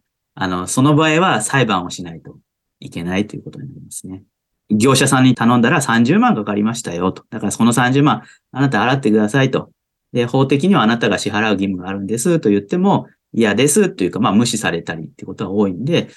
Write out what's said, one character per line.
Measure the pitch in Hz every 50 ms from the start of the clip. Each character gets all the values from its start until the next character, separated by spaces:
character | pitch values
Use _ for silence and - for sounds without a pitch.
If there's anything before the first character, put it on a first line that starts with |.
| _ _ _ _
<laughs> | _ _ -
あ | - - 92
の、 | 95 90 90 87
そ | - -
の | 127 147 151
場 | 147 160 156
合 | 156 160
は | 185 185 - 110
裁 | - - - 139 127
判 | 110 104 90 87
を | 90
し | - - 90
な | 85 82
い | 78
と | - 76 - - _ _ _ _ _ _ _ -
い | - -
け | - 90 85
な | 87 92 95
い | 104 104
と | -
い | 73
う | -
こ | -
と | - -
に | 69 67
な | -
り | -
ま | - -
す | - - - 92
ね。 | 92 95 - _ _ _ _ _ _ _ _ -
業 | 107 107 110 139 131
者 | 131 - 139
さ | 143 131
ん | 131
に | 131 120
頼 | - 117 117 123 120
ん |
だ | 113 120
ら、 | 151 147 143
「三 | - 113 113 120
十 | 120 175 214
万 | 254 247 208
か | 107 104
か | 107 104
り | 104 104
ま | 110 113
し | -
た | - - 85
よ」 | 85 90 92 90
と。 | - - -
「だ | - 110
か | - 101
ら |
そ | - - 113
の | 117 113
三 | 131 123 127 131
十 | 143
万、 | 143 143 113 107 - - - _ _ _
あ | - 131
な | 139 135
た | 139 104
払 | 107 123 131
っ | 139
て | 139 113
く | 104 110
だ | 107 104
さ | - 139 131
い」 | 120
と。 | - - - - _ _ _ _ _ _ _ _ -
で、 | 123 120 120
「法 | - 135 135
的 | 135 147 139 143 185
に | 202
は | 151 110
あ | 110
な | 117 117
た | - 110
が | 95 92
支 | - 107
払 | 104 104 110 110
う | 101
義 | 92 101
務 | 101 95 90
が | 90 92
あ | 98
る | 101
ん | 98 92
で | 110 113
す」 | - 180 170 160
と | - 110
言 | 101 101
っ |
て | 101 - 185 180
も、 | 185 202 170 110 - - _ _ _ _ -
「嫌 | 104 113 107 98
で | 107 131 151
す」 | - 214 202 175
と | - - 95
い | 85
う |
か、 | - 90
ま | - -
あ、 | 98
無 | 110 120
視 | - - -
さ | - 87
れ | 82 85
た | 82 - 85
り | 82 80
っ | 71
て | - - -
こ | - 95
と | - 113
は | 90
多 | 98 104 104 98
い |
ん | 92 87 117
で、 | 143 175 127 104 - -